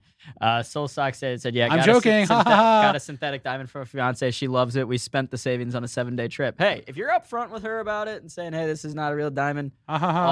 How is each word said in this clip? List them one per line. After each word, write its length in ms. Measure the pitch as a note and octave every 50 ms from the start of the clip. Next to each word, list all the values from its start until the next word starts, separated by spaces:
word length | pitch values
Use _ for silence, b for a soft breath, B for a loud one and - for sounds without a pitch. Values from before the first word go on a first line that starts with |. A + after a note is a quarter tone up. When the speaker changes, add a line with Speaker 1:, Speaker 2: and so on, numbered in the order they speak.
| B B B B B D3+ B -
Speaker 1:
Uh, 220 | - A2+ A#2 A#2
Soul 260 | A2+ - - D3+ D3 C3+
Sock 260 | - D3 C#3 C3+ -
said, 240 | - C#3 B2+ B2 -
said, 120 | - B2 A#2
"Yeah, 120 | A#2+ A#2
Speaker 2:
I'm 100 | A#2+ D#3 E3
Speaker 1:
got 0 | F3+
a 60 | G#3
Speaker 2:
joking. 200 | A#3+ B3 G#3 A3+
<laughs> 140 | G#3+ G#3 G3
Speaker 1:
synth-, 120 | F#3 A3+ A#3
synth-, 60 | F3+
got 500 | A#3+ G#3+ G#3 A3+ A3+ A3 G#3+ G#3 G3+ F3+
a 40 | C3
synthetic 420 | - - C#3+ - D3+ C#3+ C#3 C3
diamond 260 | - C3 C3 C3+ C3 B2
from 140 | - C#3+
a 20 | B2+
fiance. 460 | - - C3+ B2 B2+ A#2+ - C3 B2
She 180 | A#2 - C#3 B2+
loves 280 | B2+ B2+ B2+ A#2+ A#2+
it. 120 | C#3 B2+ A#2
We 80 | B2
spent 340 | A#2 - - - C3+ C3 -
the 60 | C3
savings 380 | A2 - B2+ B2 A#2+ A#2+ A#2+ B2
on 100 | A#2+ A#2+
a 40 | A2+
seven-day 400 | - B2+ B2 B2 B2 A#2+ A#2 A#2
trip." 260 | - - C#3 A#2 - -
Hey, 240 | F#3 G3+ - - -
if 100 | C3 B2+
you're 140 | D#3+ A#3 D4
upfront 400 | F4+ E4+ - - A#3+ A#3 A#3+ F3
with 140 | A3 G#3+ G3+
her 160 | A3 A3 A3+
about 280 | G#3 G#3+ G#3 G#3 G#3+ G#3+
it 140 | G#3+ D#3+
and 100 | E3+ D#3
saying, 220 | - F3 E3+ E3 D#3+
"Hey, 100 | D#3+ D#3+
this 220 | D#3 D#3 D3+ -
is 80 | D3+ D3
not 180 | D#3 D3+ D3
a 40 | D3
real 120 | D3 D3+ D3
diamond," 440 | C3+ C#3 C#3 D3 C#3+ D3 C#3+ C3+ - _ _
Speaker 2:
Ha, 120 | - D#3 D#3
ha, 120 | F3+ F3+
ha. 140 | D#3 F3 F3 E3+